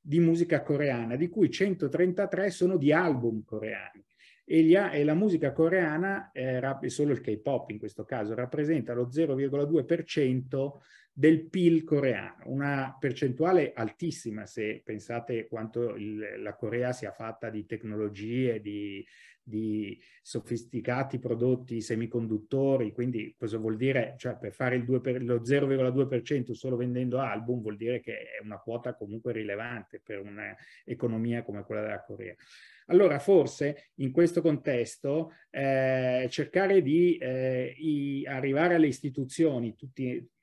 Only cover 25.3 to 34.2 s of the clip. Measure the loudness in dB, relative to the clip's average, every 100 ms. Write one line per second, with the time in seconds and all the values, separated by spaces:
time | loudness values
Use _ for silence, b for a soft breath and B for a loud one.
25.3 | 0 2 2 4 2 2 2 0 0 0
26.3 | -2 -2 -6 -4 -2 -2 -2 0 -2 -2
27.3 | -4 -4 -4 -4 -4 -4 -4 -6 -10 -10
28.3 | -12 -12 -12 -8 -8 -8 -8 -10 -8 -6
29.3 | -4 -4 -6 -6 -10 -12 -18 -12 -12 -10
30.3 | -12 -12 -14 -20 -20 -12 -6 -4 -2 -2
31.3 | -4 -6 -10 -8 -6 -6 -8 -12 -14 -14
32.3 | -16 B B B B 2 6 6 4 6
33.3 | 6 6 0 -4 -4 -12 -6 0 4